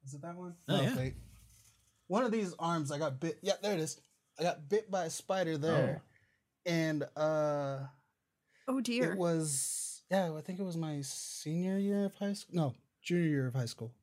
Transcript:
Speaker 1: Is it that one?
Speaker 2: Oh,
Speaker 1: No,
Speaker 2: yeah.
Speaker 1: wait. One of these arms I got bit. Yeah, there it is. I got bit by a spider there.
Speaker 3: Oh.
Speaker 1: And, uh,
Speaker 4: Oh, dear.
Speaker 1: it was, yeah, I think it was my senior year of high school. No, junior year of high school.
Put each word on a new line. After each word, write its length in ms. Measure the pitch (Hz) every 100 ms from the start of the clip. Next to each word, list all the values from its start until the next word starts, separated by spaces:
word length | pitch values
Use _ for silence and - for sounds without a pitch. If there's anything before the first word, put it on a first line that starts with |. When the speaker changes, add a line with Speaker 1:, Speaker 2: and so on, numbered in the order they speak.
Speaker 1:
Is 100 | 135
it 80 | 139
that 140 | 165 175
one? 180 | 180 175 -
Speaker 2:
Oh, 80 | 185
Speaker 1:
No, 60 |
Speaker 2:
yeah. 140 | 135 262
Speaker 1:
wait. 180 | 131 - - - - - - _ _ _ _
One 180 | 190
of 80 | 247
these 220 | 226 190 170
arms 320 | 170 170 139
I 80 | 147
got 220 | 156 131
bit. 180 | 165 151
Yeah, 120 | 196 190
there 100 | 202
it 60 | 190
is. 200 | 160 - _ _ _ -
I 40 |
got 260 | 170 170 143
bit 220 | 208 208
by 140 | 190
a 60 | 165
spider 480 | - - 190 170 160
there. 440 | 156 156 127 139
Speaker 3:
Oh. 680 | - _ _ _ _ _ 175
Speaker 1:
And, 320 | 165 160 151 - -
uh, 600 | 151 156 151 147 139 135 135 - _ _ _ _ _ _ -
Speaker 4:
Oh, 140 | 262
dear. 320 | 240 233 247
Speaker 1:
it 60 | 185
was, 840 | 175 165 156 139 - - - - _
yeah, 220 | 190 175
I 60 | 156
think 160 | 151 180
it 40 |
was 140 | 190 165
my 240 | 160 147
senior 760 | 139 - - - 151 165 185 196
year 260 | 196 202 196
of 80 |
high 200 | - 202
school. 200 | 202 -
No, 200 | 175 147 - _ _
junior 260 | - 175 165
year 180 | 147 127
of 80 |
high 100 | 123 117
school. 260 | - 113 -